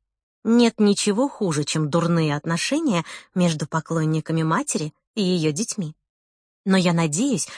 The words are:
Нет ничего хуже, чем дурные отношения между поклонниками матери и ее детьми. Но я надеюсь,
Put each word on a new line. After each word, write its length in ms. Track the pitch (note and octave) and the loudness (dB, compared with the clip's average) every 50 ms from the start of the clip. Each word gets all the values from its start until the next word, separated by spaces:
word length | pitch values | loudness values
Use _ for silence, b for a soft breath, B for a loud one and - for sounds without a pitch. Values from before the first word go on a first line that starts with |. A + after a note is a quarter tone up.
| _ _ _ _ _ _ _ _ - | _ _ _ _ _ _ _ _ 0
Нет 360 | A3 A#3 A#3+ A#3 A3+ - - | 2 4 4 4 4 4 2
ничего 480 | G#3 G3+ G3 - - G#3 F#3+ A3+ C#4 | 2 2 2 2 0 0 0 0 0
хуже, 360 | C#4 - - G#3 E3+ D3 D3+ D3 | -2 -2 -2 -2 -2 0 -2 -2
чем 260 | - - D#3 D3+ C#3+ | -2 -2 -2 -2 0
дурные 460 | E3+ E3+ E3 E3+ E3+ E3 D#3 D3+ C#3+ | 0 0 2 2 2 2 2 0 0
отношения 680 | D3 - D#3+ E3+ E3+ - - C4+ D#4+ E4 C4 F3+ E3+ B B B B B B B | -2 -2 -4 -4 -2 -2 -2 -2 0 0 0 0 0 B B B B B B B
между 320 | F#3 F3+ E3+ D#3 D3 D#3 | 0 2 2 0 -2 -4
поклонниками 760 | - - D#3+ - - E3 E3 D#3 D#3 D#3+ D#3 - - E3 D#3+ D#3+ | -4 -4 -4 -4 -2 -2 0 0 0 0 -2 -2 -2 -2 0 0
матери 500 | D#3+ E3 B3+ D4 - - G3 D3+ D#3 - _ _ _ - | 0 0 0 -2 -2 -4 -4 -6 -6 -10 _ _ _ -4
и 80 | A3 F#3+ | -2 0
ее 280 | F3+ F3+ E3+ D#3 D#3 | 0 2 2 0 0
детьми. 440 | C#3+ E3 - - - G#3+ E3 D3+ - _ _ _ _ _ _ _ _ _ _ _ _ _ - | -2 -2 -6 -6 -6 -6 -8 -8 -8 _ _ _ _ _ _ _ _ _ _ _ _ _ -2
Но 140 | G3 F#3+ | 0 2
я 160 | F#3+ E3+ F3+ E3 | 2 4 2 2
надеюсь, 540 | E3+ E3 D3+ D3 F#3 C4+ C#4+ A3+ D3 - B B | 2 0 0 0 0 0 0 0 -2 -4 B B